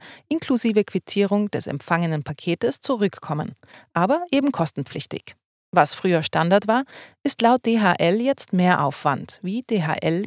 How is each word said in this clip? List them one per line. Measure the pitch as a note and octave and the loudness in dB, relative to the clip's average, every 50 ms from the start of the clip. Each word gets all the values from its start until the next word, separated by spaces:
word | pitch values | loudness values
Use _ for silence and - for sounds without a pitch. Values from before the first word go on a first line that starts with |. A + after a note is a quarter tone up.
| - - - - _ - | 0 -6 -20 -16 _ -6
inklusive | D4 D#4+ - - C4 A3+ - A3+ G#3 G#3+ G3 | -4 -4 -2 0 0 2 2 2 2 2 0
Quittierung | - - F#3 - - - G3 G3+ F#3+ G3+ G#3 G#3 G3+ | 0 -2 -6 -4 -2 0 0 0 2 2 0 -2 -2
des | - - - - | -2 -2 -2 -2
empfangenen | - C#3+ - - E3+ E3+ F3 E3 D#3 D3+ C#3+ | -4 -4 -4 -2 -2 0 0 0 -2 -4 -4
Paketes | - D3+ - - F3 E3+ - - A#3+ C#4+ - | -6 -10 -8 -4 -4 -4 -2 0 -2 -2 -2
zurückkommen, | - - C4+ A3+ G#3 F#3 - - - - D3+ D3+ - - - _ _ - - - - _ - | -2 -2 -2 0 0 -2 -2 -4 -8 -6 -6 -6 -6 -8 -10 _ _ -20 -20 -20 -16 _ -2
aber | E3+ F3 G3+ C#4 E4+ F4+ F4 | 0 2 2 2 0 -2 0
eben | - C#4 C4+ C#4+ - | 0 0 0 0 0
kostenpflichtig. | - E3 - - - C#3 - - - - - - - - - - _ _ _ _ _ _ _ - | 0 0 0 0 -2 -6 -8 -6 -8 -8 -8 -8 -12 -12 -14 -20 _ _ _ _ _ _ _ 2
Was | F3 D3+ D3 - | 4 4 4 2
früher | - - F#3 F3 D#3+ D#3 | 0 0 0 0 0 0
Standard | - - D#3 E3 E3+ F#3+ G#3 G#3 G#3 | 0 -2 0 0 4 2 2 2 2
war, | A3 B3+ C#4 - - - - - _ _ - | -2 -2 -2 -4 -10 -20 -20 -20 _ _ 0
ist | C#4+ - - | 0 0 4
laut | A3+ A#3 B3+ B3+ - | 4 4 4 4 2
D | A#3 A3+ A3+ | 2 0 2
H | G#3 F#3 F3 - | 4 2 2 2
L | E3 E3+ F#3 A3+ | 2 2 2 2
jetzt | A#3+ C4+ C#4 - - - - | 0 0 0 0 0 0 2
Mehraufwand, | F3+ F3+ F3+ F3+ D3 D3 C#3 C#3+ - - D3+ C3+ - - - - - | 2 4 4 4 4 2 -2 -2 -2 -2 -2 -2 -2 -4 -10 -12 -10
wie | - F3+ G3+ B3 B3+ | -8 -8 -8 -6 -4
D | - A#3 G3 D#3 | -2 -2 -2 0
H | D#3 D3+ | -2 -2
L | - - D#3+ E3 F3+ G#3 | -2 -2 -2 -2 -2 -4